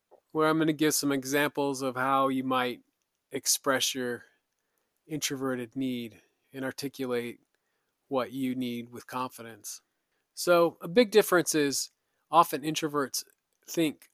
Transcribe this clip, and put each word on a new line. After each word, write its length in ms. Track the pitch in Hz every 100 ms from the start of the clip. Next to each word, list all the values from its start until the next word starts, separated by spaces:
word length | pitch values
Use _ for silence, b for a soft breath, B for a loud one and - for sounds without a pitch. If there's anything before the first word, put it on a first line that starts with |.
| _ - _
where 160 | 156 156
I'm 100 | 160
gonna 140 | 156
give 240 | 147 156 -
some 160 | 143
examples 680 | 139 131 143 147 151 143 131
of 140 | 135
how 320 | 127 131 135 135
you 160 | 131
might 400 | 131 127 123 101 _ _ _ _ _
express 640 | 131 - - - 127 -
your 300 | 135 123 120 - _ _ _ _ _ _ _ -
introverted 680 | 156 - 139 131 127 120 131
need 440 | 131 123 117 98 _ _ _
and 120 | 135
articulate 760 | 131 - 139 - 131 120 120 - _ _ _ _ _ _ -
what 240 | 135 117
you 240 | 131 131 127
need 340 | 123 120 117
with 160 | 120 -
confidence. 720 | 127 127 - 113 107 - - _ _ _ _ _
So 420 | - - 175 170 -
a 80 | -
big 240 | 185 233
difference 420 | 214 196 180 151
is 380 | 160 143 131 - _ _ _ -
often 300 | 156 170 147
introverts 600 | 147 156 156 147 131 - - _ _ _
think 460 | - - 156 - -